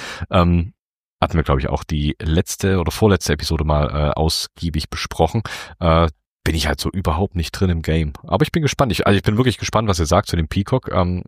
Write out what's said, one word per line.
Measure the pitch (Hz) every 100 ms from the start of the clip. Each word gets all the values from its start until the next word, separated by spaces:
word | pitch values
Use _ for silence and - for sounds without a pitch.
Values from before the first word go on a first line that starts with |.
| - - 85
Ähm, | 92 87 87 85 - _ _ _ -
hatten | 82 82
wir, |
glaub | 76 69
ich, | 67
auch | -
die | - 78 73 -
letzte | 80 80 - - 98 95
oder | 80
vorletzte | - 110 92 -
Episode | 76 - 80
mal, | 76 76 73
äh, | 71 73
ausgiebig | - 78 - - - 85 78 -
besprochen. | - - - 82 117 - - - -
Äh, | 85 82 82 - _ _
bin | -
ich | 80 73
halt | 71
so | -
überhaupt | 95 87 80 98 90
nicht | 80
drin | - 95
im | 82
Game. | - 80 78 -
Aber | - 104
ich | 156
bin | 170
gespannt. | 147 - 135
Ich, | - -
also | 101
ich |
bin | - 107
wirklich | 127 -
gespannt, | - 107 110
was | 90
ihr | 78
sagt | 90 -
zu | 87
dem | 78
Peacock. | - 98 131 -
Ähm, | 95 90 90